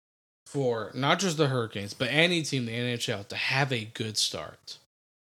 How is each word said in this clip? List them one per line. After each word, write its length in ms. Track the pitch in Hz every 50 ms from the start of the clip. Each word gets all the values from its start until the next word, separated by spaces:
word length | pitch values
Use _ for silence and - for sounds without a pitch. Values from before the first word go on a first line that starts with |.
| _ _ _ _ _ _ _ _ -
for 440 | - - 143 135 123 117 110 104 - -
not 260 | 127 135 143 175 175
just 180 | 196 185 156
the 100 | 147 151
Hurricanes, 460 | 135 131 123 113 107 - 104 101 101 -
but 160 | - 135 117
any 320 | 131 151 165 180 180 170
team 220 | 151 - 143 135 120
in 20 |
the 60 | 113 113
N 120 | 120 123
H 220 | 123 120 117 - -
L 140 | 113 101 101
to 100 | - 98
have 360 | 98 - - 131 135 143 131
a 140 | 131 117 107
good 320 | 110 - - 113 110 104
start, 600 | - - - - 87 78 - - - _ - - - _ _ _ _ _ _ _ _